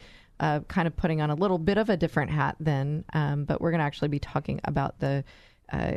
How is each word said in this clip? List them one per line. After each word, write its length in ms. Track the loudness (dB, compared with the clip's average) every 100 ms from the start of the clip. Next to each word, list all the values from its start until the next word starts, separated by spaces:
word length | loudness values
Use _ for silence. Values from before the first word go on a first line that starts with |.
| -10 -20 -18 -2
uh, 180 | 0 0 0
kind 200 | 0 0
of 80 | 0
putting 260 | 0 2
on 80 | 0
a 60 | 2
little 220 | 2 2
bit 200 | 2 2
of 120 | 2
a 80 | 2
different 320 | 2 0 0
hat 260 | 0 0 0
then, 440 | 0 0 0 -4 -2
um, 320 | 0 0 0 -2
but 140 | 0
we're 120 | 2
gonna 120 | 2
actually 260 | 0 0 -2
be 100 | -2
talking 420 | -2 -4 -4 -4
about 360 | -2 -2 -2 -2
the, 240 | 0 0 -4 -14 -20 _ -6
uh, 220 | -2 -2